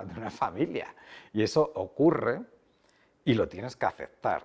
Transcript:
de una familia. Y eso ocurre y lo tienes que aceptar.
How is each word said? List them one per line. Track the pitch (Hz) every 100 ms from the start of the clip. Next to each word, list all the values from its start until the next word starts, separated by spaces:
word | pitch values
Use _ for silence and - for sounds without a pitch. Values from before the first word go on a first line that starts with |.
de | 95 82
una | 110
familia. | - 113 87 151 - - - - - -
Y | 107
eso | 110 160 151 -
ocurre | 90 - 156 - 113 147 247 _ _ _ _ _ _ _
y | -
lo | 113 92
tienes | 90 123 -
que | 104
aceptar. | - 69 _ 117 80